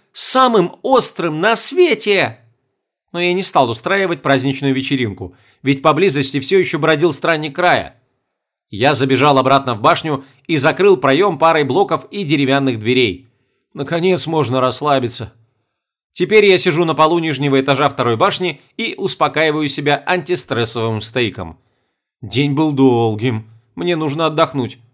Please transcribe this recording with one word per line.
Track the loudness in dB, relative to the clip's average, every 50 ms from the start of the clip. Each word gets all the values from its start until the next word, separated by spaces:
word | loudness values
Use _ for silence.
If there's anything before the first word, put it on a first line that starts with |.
| _ _ -8
самым | -4 -2 0 2 4 4 4 4 2 2 0 -4 -8 -2
острым | 2 2 2 2 0 -4 -4 -4 -4 -2 0
на | 0 0 0
свете! | 0 -2 -2 2 2 2 2 2 0 0 0 0 0 0 -2 -4 -10 _ _ _ _ _ _ _ _ _ _ _ _ _ _
Но | -6 -2
я | -2 0 0
не | -2
стал | -2 0 0 2 2 2
устраивать | -2 -4 -4 -4 -2 -2 -2 -2 -4 -4
праздничную | -2 0 0 0 0 -2 -4 -2 -2 -2 -2
вечеринку, | -2 -2 -2 -2 -2 -2 -4 -6 -8 -12 -16 -16 _ _ _ _ _ -2
ведь | -2 -2 2
поблизости | 2 2 2 4 2 2 2 0 -2 -2 -4 -6
всё | -2 0 0 0
ещё | 2 0 -2
бродил | 0 0 0 2 2 2 0
странник | -2 -2 -2 -2 -2 -2 -4 -6 -4
Края. | -2 0 2 2 0 -2 -6 -14 _ _ _ _ _ _ _ _ _ _ _ _ _ _ _
Я | -4 0 0 0 2
забежал | 2 0 0 2 2 4 4 4 4
обратно | 4 4 2 2 2 -2 -4
в | 0
башню | 2 2 2 2 0 -4 -6 -6 -8 -12 _ _ _
и | -4 -2
закрыл | 0 2 0 2 4 4 4 4
проём | 4 4 2 2 4 2 0 2 2
парой | 2 2 4 2 0
блоков | 0 0 0 0 0 -2 -4 -4 -8
и | -8 -8 -2
деревянных | -2 0 0 2 2 0 0 0 -2 -2 -2
дверей. | -2 0 2 2 2 0 -2 -6 -12 _ _ _ _ _ _ _ _ _ -12
Наконец | -10 -6 -4 -4 0 0 0 0 0 -2
можно | -2 -2 0 0 0 0 0
расслабиться. | 0 0 -2 -2 -2 0 0 0 0 -2 -6 -8 -12 -12 -16 _ _ _ _ _ _ _ _ _ _ _ _ _ _ _
Теперь | _ -4 0 4 4 6 6
я | 6 4
сижу | 4 2 0 0 2 0
на | 0 2
полу | 2 2 2 2 0
нижнего | 0 -2 -2 -2 0 2 2 2
этажа | 2 2 0 0 0 0
второй | 0 -2 -2 -2 0
башни | 0 0 0 0 -2 -4 -6 -6 -8 _ _ _
и | -8 -8 -8 -6
успокаиваю | -6 -6 -6 -2 -2 -2 -2 0 0 0 0 0 0 -2 -4
себя | -4 -4 -2 -2 -2 -2 -2
антистрессовым | -2 -4 -4 -2 -4 -4 -4 -4 -4 -2 -2 -2 -2 -4 -4 -4 -4 -4 -4
стейком. | -6 -6 -4 -4 -4 -4 -4 -8 -12 -14 -14 -18 _ _ _ _ _ _ _ _ _ _ _ _
День | -14 -6 -2 -2 0 0 0
был | 0 0 0
долгим, | 2 4 4 4 4 4 2 0 -2 -2 -4 -4 -4 -4 -8 -12 -20 _ _ _ _
мне | -6 -4 -2 -2
нужно | -2 -4 -4 -4 -2 -2
отдохнуть. | -2 0 0 0 0 0 -4 -6 -6 -8 -14 _ _